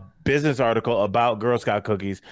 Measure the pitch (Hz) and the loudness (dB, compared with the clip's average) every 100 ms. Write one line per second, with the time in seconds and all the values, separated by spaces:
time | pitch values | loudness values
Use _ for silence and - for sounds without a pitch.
0 | 95 _ - 147 151 127 120 113 117 113 | -10 _ -2 0 0 2 2 2 0 0
1 | 104 113 120 110 117 120 - 104 101 104 | 2 2 0 0 0 0 0 -2 -2 -4
2 | 98 95 - | -4 -8 -12